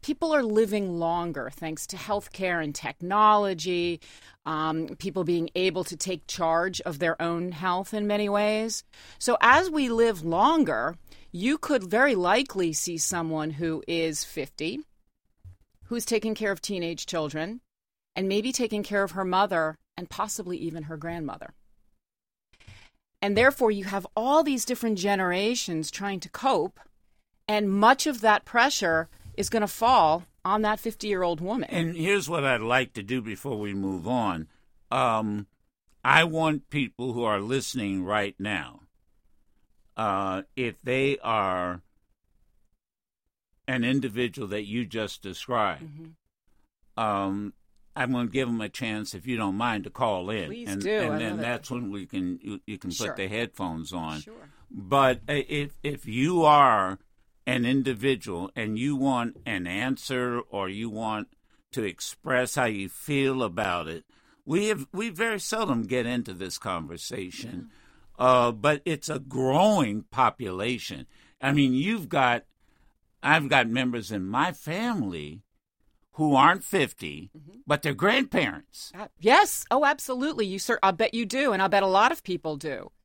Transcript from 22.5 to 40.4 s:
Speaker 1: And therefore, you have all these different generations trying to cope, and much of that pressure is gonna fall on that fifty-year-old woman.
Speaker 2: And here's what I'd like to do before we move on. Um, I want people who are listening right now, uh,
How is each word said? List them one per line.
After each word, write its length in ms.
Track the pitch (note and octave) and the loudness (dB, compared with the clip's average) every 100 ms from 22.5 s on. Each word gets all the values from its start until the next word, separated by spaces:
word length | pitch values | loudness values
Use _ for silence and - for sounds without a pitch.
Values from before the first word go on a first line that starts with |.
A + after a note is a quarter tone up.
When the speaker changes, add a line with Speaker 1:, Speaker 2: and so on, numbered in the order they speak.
| _ - - - _ _ _ | _ -20 -20 -20 _ _ _
Speaker 1:
And 160 | G3+ G3+ | 0 6
therefore, 320 | B3+ C4+ A#3 | 4 6 2
you 140 | G3+ | 2
have 240 | F#3+ G3 F#3 - | -2 -6 -4 -2
all 260 | A3 G3+ | 4 4
these 220 | C#4 C4 - | 4 0 -2
different 320 | B3 A#3 G#3 | -2 -2 0
generations 960 | F#3+ G3+ F#3 F3+ G#3 A#3+ - D#3+ D#3 | 2 2 2 2 0 -2 -4 -4 -6
trying 280 | - G3+ G3 | -6 -6 -6
to 80 | E3+ | -8
cope, 500 | - C4+ B3+ F3 _ - _ _ _ _ _ - | -4 0 2 0 _ -20 _ _ _ _ _ -2
and 220 | G#3+ G#3 | 0 2
much 360 | G3 A3 C4+ D4+ | 6 6 6 2
of 140 | B3 | 2
that 240 | A3 G#3 - | 4 4 2
pressure 640 | A#3+ B3+ - F#3 D#3+ E3 - - - | 2 2 2 2 0 -2 -12 -16 -6
is 120 | G3+ | -2
gonna 180 | A3+ G#3 | 0 -2
fall 560 | - A#3 B3+ D#3+ E3 F3 _ | 0 4 6 6 4 -2 _
on 200 | F#3 G#3 | -2 0
that 160 | G#3+ G#3+ | 2 0
fifty-year-old 600 | A#3 G#3+ G#3 F#3+ F3+ E3 | -4 -8 -4 0 0 -2
woman. 300 | F3+ A#3+ - | -4 -4 -2
Speaker 2:
And 260 | F3 E3 E3+ | -2 -2 -2
here's 320 | E3 G3+ C3 | 0 0 0
what 140 | E3 | 0
I'd 180 | C#3 A#2+ | 2 0
like 320 | A2+ B2+ B2+ | 2 2 0
to 100 | - | -6
do 180 | G2+ B2+ | -4 -4
before 360 | A2 G2+ C#3 A2 | -4 -8 -6 -6
we 140 | G#2 | -4
move 340 | G2 G2 F#2+ E2+ | -4 -4 -4 -2
on. 400 | B2 G#2+ E2 D#2+ _ _ _ _ | 0 0 -2 -8 _ _ _ _
Um, 540 | B2+ B2+ A2+ A2 G#2 G2+ _ _ _ _ _ | 0 2 0 -2 -4 -8 _ _ _ _ _
I 200 | B2 C#3+ | 4 6
want 460 | E3+ D#3+ D#3+ D3+ - | 6 2 0 0 -4
people 440 | D3 B2 - B2+ | -4 -4 -6 -6
who 100 | A#2+ | -2
are 160 | A#2 G#2 | 0 0
listening 640 | G#2 C3+ - B2+ G#2 G2 | 0 -4 -4 -4 -2 -2
right 320 | F#2 G#2 G2+ - | 0 0 -2 -4
now, 420 | G2+ G2 C2+ - _ _ _ _ _ _ _ _ _ _ _ - | -4 -4 -6 -14 _ _ _ _ _ _ _ _ _ _ _ -4
uh, 460 | G#2+ G2 G2 F#2+ | 0 0 -2 -4